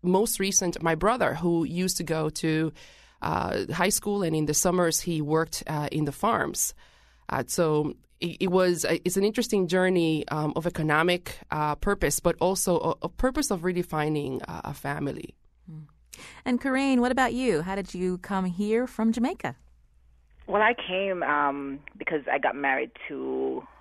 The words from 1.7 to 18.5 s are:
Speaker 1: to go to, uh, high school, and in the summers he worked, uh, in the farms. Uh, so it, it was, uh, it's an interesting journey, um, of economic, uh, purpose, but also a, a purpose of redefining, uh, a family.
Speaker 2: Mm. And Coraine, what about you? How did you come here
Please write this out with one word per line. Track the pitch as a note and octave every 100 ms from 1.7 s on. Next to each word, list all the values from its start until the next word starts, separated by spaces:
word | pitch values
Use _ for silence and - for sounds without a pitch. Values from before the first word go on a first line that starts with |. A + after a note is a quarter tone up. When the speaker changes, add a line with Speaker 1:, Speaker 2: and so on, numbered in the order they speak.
| E3+ F#3 F3+
Speaker 1:
to |
go | D#3+ D#3+ D#3
to, | - D#3+ D#3 D#3+ - - - - -
uh, | - - - - F#2+
high | - F#3+
school, | - - G3+
and | F3 D#3+
in | D3+
the |
summers | D3+ F#3 F3+ F3 D#3
he | - D#3+
worked, | D3 D#3+ D#3+ - -
uh, | D3+ D3
in | D#3 D3+
the |
farms. | C3+ G#3+ A3+ - - - - - _ _ _ -
Uh, | C3 C3
so | - D#3+ D3+ D3+ - _ -
it, | E3+ -
it | F#3+
was, | F#3 F#3 F3 -
uh, | D#3+
it's | F3+ F#3+
an |
interesting | G3+ G#3+ A#3 G#3 F3
journey, | F#3 F#3 F#3 E3 D#3 -
um, | D3+ D3+ D3+
of | E3
economic, | - D#3 D3+ E3+ F3 - - -
uh, | D3+ D3+ D3
purpose, | - G3+ C#3+ -
but | F3 E3
also | F3 F#3+ - E3+
a, | E3 - E3
a |
purpose | - B3+ C4+ C#4+
of | F#3+
redefining, | F3 F3+ F3 D#3 D3+ D3+ C#3 C3 -
uh, | - -
a |
family. | C#3+ C#3 D3 C#3+ - - - _ _ -
Speaker 2:
Mm. | D#3 D3+ _ _ - - - -
And | B3
Coraine, | C#4 C4 C#4 B3+
what | A#3+
about | B3+ B3+
you? | A#3+ B3+ E3
How | F3 G3
did | F#3+
you | F3+ F3+ F3+
come | - G3
here | F#3